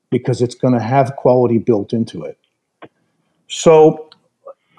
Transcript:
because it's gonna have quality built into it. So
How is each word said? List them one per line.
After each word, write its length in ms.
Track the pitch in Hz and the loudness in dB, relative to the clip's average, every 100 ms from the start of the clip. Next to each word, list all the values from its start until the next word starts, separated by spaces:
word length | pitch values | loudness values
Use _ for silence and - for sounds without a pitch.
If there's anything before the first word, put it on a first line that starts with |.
| - | -6
because 320 | 123 - 120 | -6 -4 -4
it's 120 | 120 | -4
gonna 280 | - 127 120 | -2 -2 -2
have 340 | 107 135 135 - | 0 -2 -2 -2
quality 400 | 127 127 117 113 | 0 2 2 0
built 380 | 95 107 95 | 0 -2 -2
into 280 | 113 110 85 | -6 -6 -10
it. 140 | 73 - _ _ _ _ - _ _ _ _ _ - | -14 -18 _ _ _ _ -20 _ _ _ _ _ -18
So 640 | - 170 156 156 - - _ _ _ - - _ | -2 4 6 6 2 -14 _ _ _ -20 -20 _